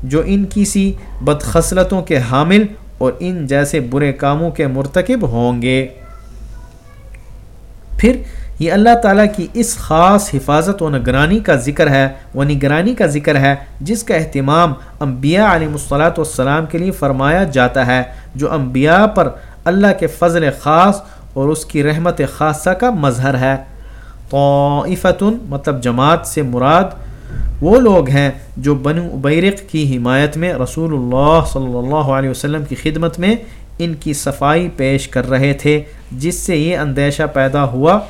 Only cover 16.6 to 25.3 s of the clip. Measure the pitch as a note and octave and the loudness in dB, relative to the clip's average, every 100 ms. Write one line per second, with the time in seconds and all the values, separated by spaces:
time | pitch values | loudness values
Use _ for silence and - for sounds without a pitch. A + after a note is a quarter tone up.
16.6 | D#3+ E3+ F#3 F#3 C#3 C3 C#3 E3+ F#3+ C3 | -2 -4 -4 -2 -2 0 0 2 0 2
17.6 | B2 C3+ B2 B2+ B2 - - C3 D3 D#3+ | 2 2 0 0 -2 -10 -16 -6 -4 -2
18.6 | C3 B2+ D3 F3 G#3+ G#3+ D#3 - - - | -2 2 4 6 4 2 0 -2 -18 -6
19.6 | - F#3+ G3+ F#3+ D#3+ - E3+ E3+ D3+ - | -2 2 4 2 -2 0 0 2 0 -2
20.6 | D3 D#3+ F#3+ G3+ - - - - C#3 D#3 | 2 4 4 2 -6 -20 -12 -2 -2 -2
21.6 | - D3+ C#3+ D#3 E3+ E3+ C3+ - D#3 D3 | -2 -2 0 0 0 0 -4 0 -2 0
22.6 | - F#3 B3 G#3+ C#3+ A#2+ C3 C3 C3 C3+ | -2 0 0 2 0 0 0 0 0 -2
23.6 | - - - - - - - C#3 C#3+ C#3 | -6 -18 -18 -18 -20 -20 -4 0 2 4
24.6 | C#3+ C#3+ D3+ F3+ F#3 F3+ G3 | 2 0 -2 0 0 2 0